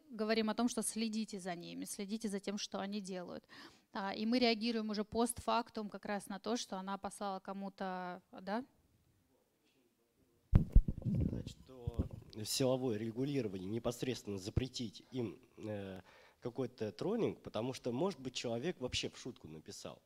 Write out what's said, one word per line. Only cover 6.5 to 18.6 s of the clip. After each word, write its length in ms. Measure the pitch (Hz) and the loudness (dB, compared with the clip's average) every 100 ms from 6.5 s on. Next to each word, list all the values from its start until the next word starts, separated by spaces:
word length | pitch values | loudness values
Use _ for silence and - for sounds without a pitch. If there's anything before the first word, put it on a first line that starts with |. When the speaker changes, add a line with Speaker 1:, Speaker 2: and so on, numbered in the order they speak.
| 240 | -2
Speaker 1:
что 220 | - 190 | -2 -6
она 200 | 190 196 | -4 -4
послала 440 | 196 - 202 190 | -6 -4 -4 -4
кому-то, 800 | - 196 196 - 190 185 180 180 - - | -6 -6 -6 -4 -4 -4 -6 -8 -12 -10
да? 220 | 190 220 277 _ _ _ _ _ _ _ _ _ _ _ _ _ _ _ _ _ _ - - - - - - - - | -4 -4 -4 _ _ _ _ _ _ _ _ _ _ _ _ _ _ _ _ _ _ 6 10 8 8 4 0 0 0
Speaker 2:
Сказать, 220 | - - | -2 -8
что 580 | - - 131 120 117 - - - 110 | -14 -18 6 8 8 2 -4 -12 -8
силовое 540 | 107 - 131 131 127 104 | -2 4 6 6 4 2
регулирование, 720 | 113 113 139 139 110 95 92 | 0 0 0 2 0 -2 -2
непосредственно 680 | 113 120 120 131 113 104 98 | -2 0 0 -2 -2 -4 -6
запретить 680 | 98 - 127 - 110 - - | -4 -2 -2 -2 -6 -8 -8
им, 280 | 127 110 - - - | -4 -4 -6 -16 -12
э, 440 | 107 104 98 92 - - - _ | -8 -6 -6 -10 -16 -20 -20 _
какой-то 500 | 123 117 123 - 107 | -8 -4 -4 -4 -4
троллинг, 500 | - 170 233 135 87 | -2 -2 0 0 -2
потому 300 | - 104 123 | -6 -4 -4
что, 200 | 123 127 | -4 -2
может 260 | 120 190 135 | 0 0 -2
быть, 140 | 131 | -8
человек 480 | - 123 117 | -6 -4 -2